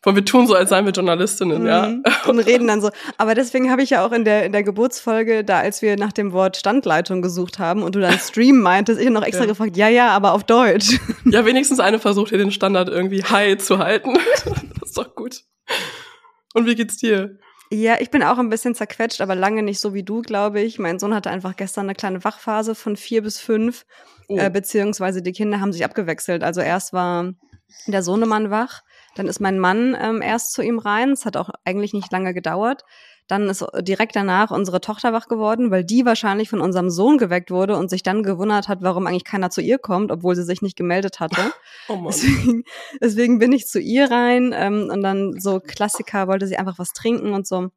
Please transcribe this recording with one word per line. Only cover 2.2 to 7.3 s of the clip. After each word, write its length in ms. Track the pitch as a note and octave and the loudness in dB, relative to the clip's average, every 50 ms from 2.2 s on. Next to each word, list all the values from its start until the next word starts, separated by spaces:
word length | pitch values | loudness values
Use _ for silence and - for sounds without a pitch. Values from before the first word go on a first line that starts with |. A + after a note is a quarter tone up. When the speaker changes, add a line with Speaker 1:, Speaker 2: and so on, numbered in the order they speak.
| - - | 2 2
Speaker 2:
Und 100 | B3+ A#3 | 2 4
reden 300 | A3 G3+ B3 B3 A#3+ A3+ | 4 4 4 4 4 2
dann 120 | G#3+ G#3+ | 2 2
so. 80 | G3+ G#3+ G3+ - - - - | 0 -2 -2 -4 -14 -16 -4
Aber 180 | _ A3+ A3 A3+ | _ 0 0 2
deswegen 340 | A3 C4 A#3+ - C4 B3+ B3+ | 0 0 0 0 0 2 2
habe 140 | B3+ B3+ C#4 | 2 2 2
ich 80 | B3+ | 2
ja 160 | C#4 G#3 F#3 | 4 2 2
auch 60 | A3+ A#3 | 2 0
in 120 | A#3 A3+ | 2 2
der, 220 | G#3+ G#3 G#3+ G3 | 2 2 2 2
in 60 | F3 G3+ | 0 0
der 100 | G#3 G#3 | 0 0
Geburtsfolge, 800 | G3+ G3 G3+ A#3 C4 B3 - - A#3+ A3 A3 A3+ A3 A3+ A3 G#3+ | 0 0 0 0 0 0 -4 -4 -2 0 0 0 0 0 0 0
da 160 | G3+ F#3+ F3 | 0 0 2
als 240 | - - G3+ - - | 2 0 -2 -2 0
wir 140 | G#3+ G#3 | 0 0
nach 160 | G3+ G3+ G#3 - | 0 -2 -4 -2
dem 180 | - G#3 G3+ | -4 -4 -2
Wort 260 | F3+ F#3 F#3+ F#3+ F#3 | 0 0 0 0 0
Standleitung 640 | - - G3+ G#3+ C#4 B3+ F#3+ D#3+ D#3 F3 - F#3+ F#3 | -2 -2 0 0 0 2 2 0 0 0 0 -4 -2
gesucht 380 | F3 F#3 | -2 -4